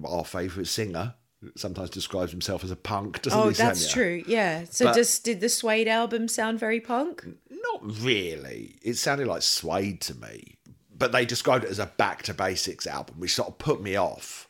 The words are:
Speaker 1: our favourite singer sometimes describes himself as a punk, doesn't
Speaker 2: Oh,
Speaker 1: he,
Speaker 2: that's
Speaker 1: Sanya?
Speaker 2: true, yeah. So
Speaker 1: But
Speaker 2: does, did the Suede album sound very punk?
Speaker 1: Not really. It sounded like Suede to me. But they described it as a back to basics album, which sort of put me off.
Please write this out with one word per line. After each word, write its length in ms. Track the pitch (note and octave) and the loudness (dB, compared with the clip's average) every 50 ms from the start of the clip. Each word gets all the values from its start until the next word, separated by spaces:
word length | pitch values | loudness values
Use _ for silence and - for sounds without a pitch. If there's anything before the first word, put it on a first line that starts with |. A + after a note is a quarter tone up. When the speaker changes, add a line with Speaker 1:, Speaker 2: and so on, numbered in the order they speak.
| D2 | -6
Speaker 1:
our 200 | C2+ F2 E2+ D#2+ | -2 -2 -2 -2
favourite 440 | - - F2+ F2+ F#2+ F2 G2 F2 - | -2 -4 -4 -4 -4 -4 -4 -4 -2
singer 460 | - - A2 G2+ E2+ E2 G2 B2 - _ _ _ _ _ G#2 - - | -2 -2 -2 -2 -2 -4 -4 -4 -6 _ _ _ _ _ -20 -16 -12
sometimes 340 | - - G2 F2+ F#2+ F#2 - | -8 -8 -8 -6 -6 -8 -8
describes 400 | - F#2+ - - - F#2 F2+ E2 | -6 -6 -6 -4 -2 -2 -2 -2
himself 320 | F2 F2+ - - F#2+ E2+ F#2+ | -4 -4 -4 -4 -4 -4 -4
as 80 | F#2 | -6
a 60 | F2 | -8
punk, 440 | - - - G#2+ G2 G2+ G#2 - - - | -8 -4 -4 -2 -2 -2 -4 -6 -6 -2
doesn't 160 | - - G#3+ | 2 4 4
Speaker 2:
Oh, 100 | A3 G#3+ | 4 4
Speaker 1:
he, 60 | - | 4
Speaker 2:
that's 320 | A3 A3+ B3 C#4 - - - | 4 4 4 4 2 0 0
Speaker 1:
Sanya? 40 | - | 2
Speaker 2:
true, 300 | B3+ A3 F3 F3 E3+ - E3+ | 2 2 2 0 -2 -2 0
yeah. 360 | A3+ A3+ G3+ F3+ D#3 E3 E3+ - | 2 2 2 2 0 -2 -4 -6
So 140 | - - B3 | 2 4 6
Speaker 1:
But 80 | A#3+ A#3 | 6 6
Speaker 2:
does, 240 | A#3+ A#3+ - - - | 6 6 4 2 2
did 220 | - C4 A3+ F3 | 0 -2 -2 0
the 80 | G3 A#3 | 0 0
Suede 400 | - - - A3 G#3+ A3 A3+ A3 | 0 0 2 2 2 4 4 4
album 400 | A3 A3+ A#3 A3 A3+ A3+ A3+ A3 | 4 4 2 2 0 0 0 0
sound 320 | - - A3 A3 A3+ A3 | 0 0 0 0 0 0
very 200 | B3 A3 A3+ A#3 | 0 0 0 0
punk? 440 | A3+ - A#3+ B3 D4 F4 - - - F2 - - _ - | 0 -2 -2 0 0 -2 -4 -8 -12 -16 -16 -18 _ -18
Speaker 1:
Not 300 | C4 F#4 A#4 A#4+ A4 - A2 G#2 G#2+ G#2+ | -12 -6 -6 -4 -4 -4 -6 -6 -6 -2
really. 760 | A#2 C3 A#2 G2+ F#2 E2+ D#2+ D2 C2+ C2 A1+ A1+ A1 - - - - | 2 2 2 2 2 0 -4 -6 -8 -10 -10 -10 -12 -12 -16 -6 -4
It 120 | A2+ A#2+ | -2 -2
sounded 320 | - - D3+ C#3+ C#3+ C#3 | 0 2 2 2 2 0
like 160 | A2 F2 D#2+ - | 0 0 2 2
Suede 580 | - - - - D#2+ E2 G2 G2+ G#2 F#2 - - | 2 2 2 0 0 0 2 0 0 -2 -4 -6
to 120 | - C#2 | -8 -8
me. 420 | A#1 A#1 A1 G#1+ - - - - _ _ - - - _ _ - | -10 -12 -16 -16 -18 -18 -20 -20 _ _ -20 -20 -20 _ _ -2
But 140 | - C3 A#2+ | 0 0 2
they 160 | A#2+ B2+ A#2+ | 4 4 4
described 380 | A2+ A#2+ - - D3+ B2+ B2+ G#2+ | 2 0 2 4 4 4 4 4
it 60 | G2 | 0
as 100 | G2 G2+ | -2 -2
a 60 | G2+ | -4
back 360 | - - - A2 G2 E2 - - | -2 2 2 2 2 2 -2 -6
to 100 | - F2 | -6 -2
basics 520 | - F#2+ F#2+ F#2 E2 - F#2+ E2 - - | 0 0 0 0 0 -2 -4 -4 -6 -8
album, 300 | E2 C#2+ C#2 - - - E2 | -6 -6 -6 -8 -10 -10 -6
which 160 | F2+ F2 - | -2 0 0
sort 140 | B2+ G2+ F#2+ | 0 0 -2
of 100 | - - | -6 -4
put 240 | - D3+ C#3 - G2+ | 0 0 0 0 0
me 140 | G2+ F#2+ | 0 2
off. 520 | G2 F2+ D2 - - - - - - - | 2 2 2 0 -4 -10 -12 -14 -14 -16